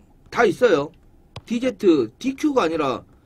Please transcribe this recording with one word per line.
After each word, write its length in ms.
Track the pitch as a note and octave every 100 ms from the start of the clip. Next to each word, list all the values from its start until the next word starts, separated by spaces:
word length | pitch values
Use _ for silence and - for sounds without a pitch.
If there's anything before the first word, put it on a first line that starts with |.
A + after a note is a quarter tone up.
| _ _ -
다 160 | - A#3
있어요. 460 | - B3 D3+ D3+ - _ _ _ - -
디제트, 640 | A#3 B3+ - G3 D#3 A2 -
디큐가 420 | C4 C4+ D4+ C4
아니라, 420 | E3+ D#3+ C#3+ G#2 - _